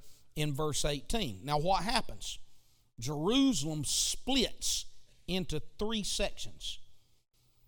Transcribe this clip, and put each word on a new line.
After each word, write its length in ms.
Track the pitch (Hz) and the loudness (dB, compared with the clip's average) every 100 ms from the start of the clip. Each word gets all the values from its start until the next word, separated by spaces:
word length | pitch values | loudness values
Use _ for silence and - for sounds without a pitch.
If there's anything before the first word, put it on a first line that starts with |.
| - - - - | -8 -16 -8 -2
in 180 | 151 | 0
verse 300 | 139 151 135 151 | 2 0 2 0
eighteen. 540 | 147 - 226 160 95 | 0 0 0 0 -4
Now 160 | 127 151 | 0 2
what 240 | 170 190 | 4 2
happens? 560 | 190 247 - 208 - - - - - - _ - | 4 2 0 -4 -6 -8 -10 -14 -20 -20 _ -8
Jerusalem 880 | 120 147 165 262 269 240 147 151 127 | -4 0 4 6 6 4 0 -2 0
splits 1000 | - - - - 262 185 - - - - - - - - | 0 0 0 2 4 2 0 -2 -2 -4 -10 -16 -14 -4
into 340 | 185 175 151 - - | -2 -2 -2 -4 -4
three 260 | 208 226 | -2 -2
sections. 760 | 180 - 196 - - - - - - - _ _ _ _ _ _ | -2 0 -2 -2 -6 -6 -8 -8 -10 -14 _ _ _ _ _ _